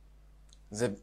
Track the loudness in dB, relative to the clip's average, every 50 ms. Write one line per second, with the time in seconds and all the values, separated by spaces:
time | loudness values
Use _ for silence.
0 | -20 -20 -20 -20 -20 -20 -20 -20 -20 -18 -20 -18 -10 -4 4 6 6 6 6 4